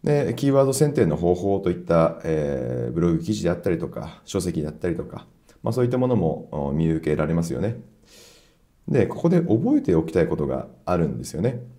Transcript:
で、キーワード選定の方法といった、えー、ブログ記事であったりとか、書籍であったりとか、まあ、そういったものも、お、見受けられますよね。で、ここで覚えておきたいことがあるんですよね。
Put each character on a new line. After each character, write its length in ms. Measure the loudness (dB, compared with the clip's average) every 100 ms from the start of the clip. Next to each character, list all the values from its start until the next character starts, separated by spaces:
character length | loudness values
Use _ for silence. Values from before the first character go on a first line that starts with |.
で、 320 | 2 0 0 0
キ 120 | 2
ー 20 |
ワ 100 | 4
ー 40 | 2
ド 60 |
選 200 | 4 2
定 140 | 4 2
の 100 | 2
方 160 | 2
法 260 | 2 2 0
と 120 | 0
い 100 | -4
っ 40 | 2
た、 360 | 4 4 0
え 680 | -4 -2 0 -2 -4 -4 -4
ー、 20 |
ブ 80 | 0
ロ 120 | 2
グ 60 | 2
記 140 | 0
事 120 | -2 0
で 40 |
あ 40 |
っ 80 | 0
た 100 | -2
り 80 | -2
と 80 | -4
か、 340 | -8 -12 -16 -6
書 140 | -4
籍 220 | -2 -4
で 60 | -4
あ 20 |
っ 40 | -4
た 120 | -4
り 80 | -4
と 100 | -6
か、 200 | -14 -18 _ _ _
ま 80 | -4
あ、 20 |
そ 80 | 0
う 40 | 0
い 20 |
っ 40 |
た 60 | 2
も 100 | 2
の 80 | 2
も、 320 | 2 -2 -6
お、 200 | -6 -2
見 160 | 0 2
受 160 | 0
け 120 | 0 0
ら 100 | 0
れ 80 |
ま 80 | 0
す 120 | -2
よ 80 | -2
ね。 200 | -4 -6 -14 _ _ -20 -20 -20 _ _ _ _ -2
で、 200 | 0 0
こ 80 | 0
こ 140 | 2
で 120 | 2
覚 380 | 4 2 2 2
え 20 |
て 140 | 2 2
お 80 |
き 100 | 2
た 80 | 2
い 60 | 2
こ 100 | 0
と 80 | -2
が 220 | -4 -8 -12 -2
あ 100 | 0
る 120 | 0
ん 100 | -2
で 60 |
す 100 | -8
よ 80 | -4
ね。 220 | -4 -4 -12